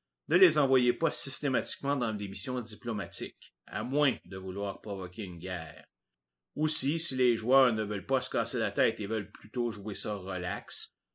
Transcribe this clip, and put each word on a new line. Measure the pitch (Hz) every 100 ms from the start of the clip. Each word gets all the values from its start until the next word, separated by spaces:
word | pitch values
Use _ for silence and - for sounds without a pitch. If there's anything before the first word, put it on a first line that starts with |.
| _ _ -
ne | 175
les | 180 147
envoyez | 135 131 120
pas | 120 160
systématiquement | - 135 - 143 127 110 - 139 143
dans | 113
des | 107 101
missions | 95 135 127
diplomatiques, | 104 104 117 107 90 - 120 - - _ -
à | 107
moins | 120 143 143 101
de | 87 95
vouloir | 95 92 101 92
provoquer | 107 98 90 101
une | 95 87
guerre. | 90 87 80 - - _ _ _ _ _ _
Aussi, | 143 156 - 135 160
si | - 131
les | 123 110
joueurs | 110 135 127
ne | 110
veulent | 104 101 -
pas | 131
se | -
casser | 123 113 120
la | 107
tête | 123 127 110
et | 101
veulent | 110 95
plutôt | - 104 123 120
jouer | 107 101
ça | 95 113
relax, | 101 92 92 90 104 - - - _ _